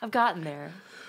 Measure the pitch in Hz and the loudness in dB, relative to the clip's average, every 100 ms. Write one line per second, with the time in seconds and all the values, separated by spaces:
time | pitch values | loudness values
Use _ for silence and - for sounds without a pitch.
0 | 226 247 233 175 156 143 147 185 - - | 0 4 4 2 -4 -6 -8 -12 -16 -18